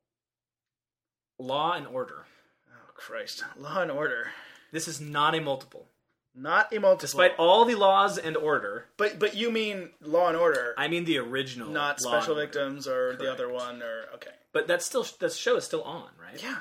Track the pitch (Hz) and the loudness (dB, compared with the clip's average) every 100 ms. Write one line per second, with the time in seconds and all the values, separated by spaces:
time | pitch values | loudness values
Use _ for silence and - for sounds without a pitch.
0 | _ _ _ _ _ _ _ _ _ _ | _ _ _ _ _ _ _ _ _ _
1 | _ _ _ - 131 139 156 175 139 127 | _ _ _ -12 -6 -2 0 -2 -6 -6
2 | 123 73 - _ _ _ _ - - - | -6 -10 -20 _ _ _ _ -20 -20 -18
3 | - 113 104 - - - 143 185 170 139 | -12 -10 -10 -10 -12 -12 -6 -2 -2 0
4 | 202 120 113 - - - _ 156 165 139 | -2 -2 -6 -10 -18 -20 _ -8 -8 -8
5 | 147 147 151 160 151 135 - - - _ | -6 2 2 2 -2 -4 -6 -20 -20 _
6 | _ _ _ 127 139 185 220 220 196 185 | _ _ _ -12 0 2 2 4 4 4
7 | 143 - 180 180 170 202 233 220 196 196 | 2 4 4 6 6 8 8 6 6 6
8 | 196 165 160 156 151 139 104 107 - - | 4 0 -4 -2 0 0 0 -8 -12 -2
9 | 208 180 208 208 233 226 214 196 170 - | -2 0 -2 0 -2 0 -2 -6 -10 -14
10 | 151 165 175 160 170 139 123 117 147 170 | 0 2 4 4 4 4 0 -2 0 0
11 | 170 147 117 131 131 123 110 147 147 143 | 0 0 0 -4 -4 -8 -6 -2 -2 -2
12 | 123 120 165 151 147 143 139 143 135 131 | 0 0 0 -2 -2 -4 -4 -6 -4 -2
13 | 127 127 135 131 123 123 123 120 117 113 | -2 -2 -6 -4 -6 -6 -8 -10 -10 -10
14 | 110 123 - - _ 156 156 175 - 262 | -12 -16 -18 -20 _ -2 0 0 0 -4
15 | 208 - 175 - - 233 - 160 139 160 | -4 -4 -4 -2 0 0 0 -6 -6 -12
16 | - - - 143 226 262 | -16 -20 -18 -14 -10 -10